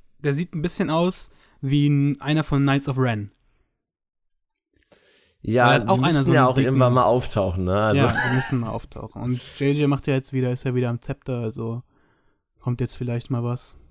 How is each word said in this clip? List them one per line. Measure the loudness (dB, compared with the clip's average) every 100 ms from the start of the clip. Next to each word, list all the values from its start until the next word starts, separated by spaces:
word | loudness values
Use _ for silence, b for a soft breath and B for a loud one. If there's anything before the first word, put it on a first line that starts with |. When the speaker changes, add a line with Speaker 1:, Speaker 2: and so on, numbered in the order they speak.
| _ _
Speaker 1:
der | -2
sieht | -2 -2
ein | -4
bisschen | -4 -2 0
aus | 0 0 -2 -6 b b b
wie | 0 2 4
ein, | 2 2 -2
einer | -2 -2
von | 0 0
Knights | 2 0 -2
of | -2
Ren. | -2 -2 -8 -14 _ _ _ _ _ _ _ _ _ _ _ _ _ _ b b b b b b
Speaker 2:
Ja, | -2 2 4
Speaker 1:
Weil |
er | 4
hat |
Speaker 2:
die | 2
Speaker 1:
auch | 2
einer | 4
Speaker 2:
müssen | 2 4
Speaker 1:
so |
Speaker 2:
ja | 4
Speaker 1:
einen | 4
Speaker 2:
auch | 4
Speaker 1:
dicken | 2
Speaker 2:
irgendwann | 4 4
mal | 4
auftauchen, | 4 2 0 -2 -2 -2
ne? | 0 0
Also | 2 2 2
Speaker 1:
Ja, | 0 0
die |
müssen | -2 -2 -2
mal | -4
auftauchen. | -8 -10 -14 -14 -10
Und | -6 -6 -8 -4
J | -2 2
J | 0
macht | 0 -2
ja |
jetzt | -4 -2
wieder, | -4 -2
ist | -4
ja | -4
wieder | -2 -2
am | -4
Zepter, | -8 -10 -8 -6
also | -6 -6 -8 -8 -12 _ _ _ _ _ _ _
kommt | -6 -4
jetzt | -4 -6
vielleicht | -6 -6 -4
mal | -4
was. | -4 -6 -10 -16 -20